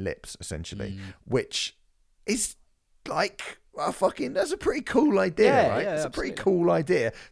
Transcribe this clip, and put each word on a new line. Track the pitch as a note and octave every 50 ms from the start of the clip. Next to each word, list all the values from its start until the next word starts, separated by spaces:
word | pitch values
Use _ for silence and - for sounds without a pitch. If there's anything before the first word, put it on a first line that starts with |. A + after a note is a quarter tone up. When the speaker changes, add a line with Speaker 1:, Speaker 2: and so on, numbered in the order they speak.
| F#2+
Speaker 1:
Lips, | F#2+ C#2 - - - - -
essentially, | - - - D2+ - - - G2+ - G2+
Speaker 2:
Mm. | F#2+ F#2+ F#2+ F#2+ - - _
Speaker 1:
which | - A#2+ B2+ - - - - - - - _ _ _ _ _ _ _ _ _ _
is, | - G#3+ B3 - - - - _ _ _ _ _ _ _ _ _ -
like, | C3+ D#3 F#3+ G#3 - - - - - - _ _ -
a | - D3 E3+
fucking, | D#3+ - F#3+ - - - - B3 C#4+
that's | C#4+ D4+ D4
a | F4
pretty | G4 - - - D#4+
cool | - - - - D4+ D4 G3+ -
idea, | F#3+ F#3 D#3+ - G#3+
Speaker 2:
Yeah, | - C#4+ C4 G3 B2
Speaker 1:
right? | G2+ A#2+
Speaker 2:
yeah, | - G#3 E3
Speaker 1:
It's | D3+ D#3
a | C3+
pretty | - - - -
Speaker 2:
absolutely. | - - - G3 F#3+ F3 E3+
Speaker 1:
cool | F3
idea | E3+ E3 D#3 C3+ F3+ D3 A#2 A2+ - - - -